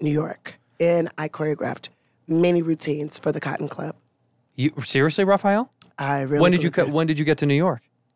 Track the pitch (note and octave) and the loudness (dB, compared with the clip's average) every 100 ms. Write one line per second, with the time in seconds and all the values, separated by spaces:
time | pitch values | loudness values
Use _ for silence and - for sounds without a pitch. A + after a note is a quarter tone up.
0 | D3+ D3+ E3 - - - _ _ E3+ E3+ | -2 -2 -2 -8 -16 -20 _ _ 2 2
1 | E3 - D3+ - D#3 C#3+ A#2+ C3 - - | 0 -4 -10 -4 -4 -2 -6 -8 -14 -20
2 | _ _ - E3 F3 F3 E3 D#3+ - D3 | _ _ -2 2 4 2 0 -2 -2 -4
3 | D3 - D#3+ D3+ D3 - D3 - D3+ - | -6 -6 -4 -4 -6 -6 -8 -8 -10 -12
4 | _ _ _ _ _ - C#3 - - C3+ | _ _ _ _ _ -4 -2 -2 -2 2
5 | D3 F3+ F#3+ G3 G3+ G#3 B3+ _ - - | 2 2 2 4 4 0 -2 _ -20 -8
6 | C#3 C#3 C3+ D3 F3 F3 E3 F3+ C#3+ D3 | -4 -2 0 4 4 4 2 0 0 0
7 | D#3+ D3+ D3+ D3+ C#3+ C#3+ F3+ B2+ - _ | 0 0 0 2 2 2 2 -2 -10 _
8 | _ | _